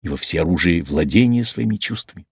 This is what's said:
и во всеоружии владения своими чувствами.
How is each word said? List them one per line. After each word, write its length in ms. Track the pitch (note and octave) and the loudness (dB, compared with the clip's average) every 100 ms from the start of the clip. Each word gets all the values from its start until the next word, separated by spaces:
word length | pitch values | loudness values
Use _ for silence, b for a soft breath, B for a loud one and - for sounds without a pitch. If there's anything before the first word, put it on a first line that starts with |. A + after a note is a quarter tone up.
и 80 | - | -8
во 80 | C#2+ | -4
всеоружии 640 | - E2 E2 F2 F2 E2+ | -2 0 0 2 2 0
владения 600 | C#2+ D2 D#2 - B2 A#2+ A#2 | 0 -2 2 4 4 2 0
своими 320 | - A2+ G#2+ | -2 -2 -2
чувствами. 480 | - A#2 - - - | -4 -8 -10 -16 -20